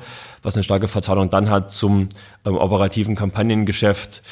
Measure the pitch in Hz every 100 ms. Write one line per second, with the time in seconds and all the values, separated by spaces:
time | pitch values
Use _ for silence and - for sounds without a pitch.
0 | - - - - - 104 95 98 107 104
1 | 92 98 92 95 101 101 95 - 104 101
2 | 98 - - - 107 92 95 98 98 110
3 | 107 104 101 98 110 107 104 98 107 98
4 | - - -